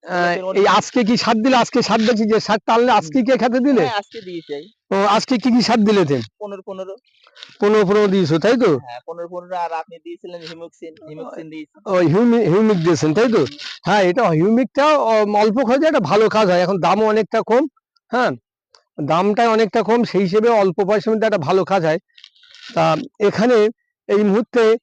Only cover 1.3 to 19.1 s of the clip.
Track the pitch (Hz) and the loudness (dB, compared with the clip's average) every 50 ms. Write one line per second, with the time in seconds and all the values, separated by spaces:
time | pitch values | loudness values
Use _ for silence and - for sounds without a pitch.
1.3 | 240 220 214 269 262 240 226 - - 254 220 - 202 233 220 214 247 208 226 208 | -2 0 2 2 2 2 0 0 0 -2 0 0 0 0 0 0 0 0 0 0
2.3 | 220 208 - - 208 214 _ - 226 226 240 254 240 208 170 160 147 269 226 226 | 0 -2 0 -2 -4 -4 _ 0 0 2 2 2 2 0 0 -2 -2 -2 0 0
3.3 | 262 220 214 240 226 262 247 285 277 220 175 - 226 202 202 _ - 226 196 180 | 0 0 0 0 0 0 0 2 2 2 0 0 -2 -6 -8 _ -18 -18 -16 -14
4.3 | 175 170 160 - 147 143 156 208 _ _ _ _ 196 196 196 208 202 220 - - | -14 -14 -12 -12 -12 -12 -12 -16 _ _ _ _ -2 0 0 2 0 0 0 -2
5.3 | 262 226 - 262 226 247 202 - 233 240 208 208 214 202 180 135 143 127 113 104 | -4 -2 0 2 2 2 2 2 2 2 2 2 4 2 2 2 0 -2 -4 -8
6.3 | _ _ 214 202 196 190 185 - 190 190 190 185 190 226 _ _ _ _ _ - | _ _ -14 -14 -14 -14 -14 -14 -14 -14 -12 -14 -16 -18 _ _ _ _ _ -20
7.3 | _ - - - - _ 214 202 214 220 208 175 208 214 208 202 190 196 185 139 | _ -20 -20 -20 -8 _ 0 2 4 4 2 2 2 2 2 2 2 2 2 2
8.3 | 156 165 - 202 247 247 247 202 151 123 113 127 120 123 _ - 165 170 170 170 | 0 0 2 2 2 2 2 2 2 0 -4 -10 -18 -18 _ -16 -14 -12 -12 -12
9.3 | 180 175 175 180 185 175 175 165 165 160 160 _ 165 165 156 170 175 - - 175 | -12 -14 -12 -10 -8 -6 -6 -6 -6 -8 -10 _ -18 -20 _ -18 -18 -16 -16 -18
10.3 | 175 170 165 160 170 165 170 165 _ _ 175 165 160 - - 151 151 156 160 151 | -16 -16 -16 -16 -16 -16 -18 -20 _ _ -20 -20 -20 -20 -20 -20 -16 -16 -16 -16
11.3 | - - 160 160 151 160 151 _ _ - _ 214 196 180 180 156 151 196 240 240 | -16 -16 -16 -16 -16 -16 -18 _ _ -16 _ -2 0 2 2 2 2 4 4 4
12.3 | 233 233 220 175 160 202 220 220 208 180 160 170 170 147 - 156 156 208 226 262 | 2 2 2 2 2 2 2 2 2 0 2 0 0 2 0 0 2 2 2 2
13.3 | 220 202 143 117 - - - - - - _ 175 196 208 196 180 180 175 233 190 | 2 0 0 -2 -4 -14 -18 -18 -18 -10 _ 0 0 2 2 2 2 2 0 2
14.3 | 165 156 170 202 226 240 262 - _ 294 277 302 311 285 247 226 226 214 214 208 | 2 2 2 2 2 0 0 -2 _ 0 2 2 2 2 2 0 0 0 0 0
15.3 | 208 208 214 220 196 247 277 214 247 277 311 320 302 285 196 135 190 208 226 208 | 2 2 2 2 2 0 0 0 0 2 2 2 0 0 0 0 2 2 2 2
16.3 | - 214 220 185 180 175 180 170 202 185 156 170 185 208 220 214 214 220 214 - | 2 2 2 2 2 2 0 0 -2 0 0 0 2 2 2 0 0 0 -2 -2
17.3 | - 226 202 - 214 247 311 285 _ _ _ _ _ _ _ _ - 247 247 202 | -2 -4 0 2 0 0 0 -2 _ _ _ _ _ _ _ _ -4 -2 -2 -2
18.3 | 131 120 _ _ _ _ _ _ _ _ _ _ _ - 151 139 | -4 -6 _ _ _ _ _ _ _ _ _ _ _ -10 -4 -2